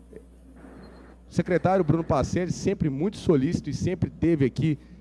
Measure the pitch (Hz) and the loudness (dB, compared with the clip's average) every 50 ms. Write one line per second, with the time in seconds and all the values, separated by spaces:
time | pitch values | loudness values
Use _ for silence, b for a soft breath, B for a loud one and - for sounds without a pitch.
0 | - - - - - - - - - - - - - - - - - - - - | -20 -20 -20 -20 -20 -20 -20 -20 -20 -20 -20 -20 -20 -20 -20 -20 -20 -20 -20 -20
1 | - - - - - - - - 170 - 180 160 - 175 190 196 175 147 156 165 | -20 -20 -20 -20 -20 -6 -4 -2 0 2 0 2 2 2 2 4 4 2 2 2
2 | 160 - 160 135 127 - - 180 180 170 - - - 185 196 190 - 151 135 135 | 0 0 0 0 0 0 -2 -2 -2 -2 -4 -4 -2 -2 -2 0 -2 -2 -2 -2
3 | 165 214 220 - - - 170 135 131 170 - - - 151 123 - - 170 - - | -2 -4 -4 -2 2 2 4 4 2 2 0 -2 -4 -6 -6 -4 -2 -4 -2 -2
4 | - - - - - 160 170 151 139 123 - - 131 160 151 B B B B B | -4 -6 -4 -2 0 2 2 4 2 2 2 0 0 0 0 B B B B B